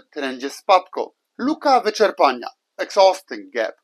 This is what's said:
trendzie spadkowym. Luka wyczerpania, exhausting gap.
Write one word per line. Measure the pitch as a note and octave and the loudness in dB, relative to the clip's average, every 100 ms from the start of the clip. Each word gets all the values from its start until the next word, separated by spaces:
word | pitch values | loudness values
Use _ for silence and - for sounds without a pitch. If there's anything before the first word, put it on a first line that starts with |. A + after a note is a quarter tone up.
| _ | _
trendzie | D3+ C3+ B2+ C3+ | -10 -8 -8 -10
spadkowym. | - - F3+ - B2+ - _ _ - | -6 2 2 2 -10 -10 _ _ -8
Luka | B3+ D4+ D4 B3 | -6 -2 2 2
wyczerpania, | G#3 - G3 - C#3+ B2 - _ _ - | 0 0 0 2 0 0 -10 _ _ -12
exhausting | F3 G3+ F#3+ F3+ - G#2 F#2+ | -4 4 4 2 -8 -16 -8
gap. | A#2 A2 - | -4 -4 -6